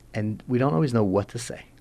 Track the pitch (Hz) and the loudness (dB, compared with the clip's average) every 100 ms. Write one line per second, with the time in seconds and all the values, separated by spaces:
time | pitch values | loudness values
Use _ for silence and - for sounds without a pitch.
0 | - 110 107 104 - 123 135 160 156 117 | -10 -6 -4 -6 -2 0 2 2 2 2
1 | 104 95 101 120 - - - - | 4 2 0 -6 -10 -12 -16 -20